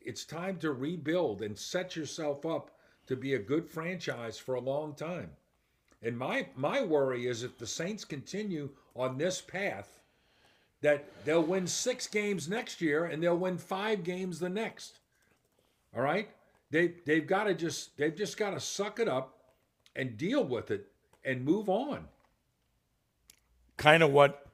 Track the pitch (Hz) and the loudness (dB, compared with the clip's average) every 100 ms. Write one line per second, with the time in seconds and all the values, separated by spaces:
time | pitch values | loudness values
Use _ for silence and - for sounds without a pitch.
0 | - 110 - 156 190 175 156 123 143 175 | -12 -10 -10 -8 -6 -4 -4 -2 -4 -4
1 | 139 175 151 95 107 107 - 180 180 165 | 0 2 2 -2 -6 -8 -4 -4 -4 -6
2 | 143 - 151 143 160 151 - - _ _ | -8 -4 -4 -2 -2 -4 -6 -20 _ _
3 | - 127 135 131 98 151 151 160 165 180 | -6 -4 0 0 2 0 -2 -6 -6 -4
4 | - 120 113 110 - 123 127 139 151 139 | -4 -6 -6 -8 -4 -2 -2 -2 -4 -8
5 | 156 175 85 - _ _ _ _ _ _ | -8 -6 -10 -14 _ _ _ _ _ _
6 | 117 120 135 262 - 127 143 262 214 151 | -6 -4 -2 -2 -4 -2 0 2 4 4
7 | 135 123 123 117 123 - 117 - 170 214 | 4 2 0 -2 -6 -8 -8 -6 -4 -6
8 | - 147 - 190 214 160 139 - _ 120 | -8 -10 -8 -6 -4 -4 -6 -10 _ -4
9 | 127 131 175 - - 180 196 98 - - | -4 0 -2 -2 -6 -4 -4 -4 -12 -18
10 | _ _ _ _ _ _ _ _ 147 143 | _ _ _ _ _ _ _ _ 4 4
11 | - - - 165 156 190 175 - 247 247 | 0 -8 2 4 4 2 0 -2 -2 -2
12 | - 214 208 190 143 220 - - 165 147 | -2 -2 0 -2 -2 -4 -6 -2 2 2
13 | 170 151 170 175 185 175 - 190 214 214 | 0 0 2 2 0 -2 -4 -2 0 -2
14 | 170 180 190 156 180 196 214 - - - | -2 -4 -4 -4 -4 -2 -4 -8 -18 -20
15 | _ _ _ _ _ _ _ _ _ 113 | _ _ _ _ _ _ _ _ _ -2
16 | 135 185 220 - _ _ - 151 170 175 | 0 0 -4 -12 _ _ 0 2 2 0
17 | - 160 147 190 214 175 165 - - - | 0 2 2 2 2 0 -2 -4 -8 -2
18 | 151 156 208 - 202 170 - - 202 208 | -2 -2 -4 -2 -4 -4 -6 -4 -4 -2
19 | 220 131 131 - _ _ _ _ _ - | 0 0 -4 -12 _ _ _ _ _ -6
20 | 131 107 170 277 214 117 - 101 - _ | -6 -4 0 0 0 -2 -2 -4 -6 _
21 | _ _ 135 127 131 202 208 196 285 226 | _ _ -6 -2 0 0 2 0 -2 -8
22 | 78 _ _ _ _ _ _ _ _ _ | -10 _ _ _ _ _ _ _ _ _
23 | _ _ _ - _ _ _ - 151 165 | _ _ _ -20 _ _ _ 4 8 10
24 | 156 139 143 - - | 10 10 8 6 -16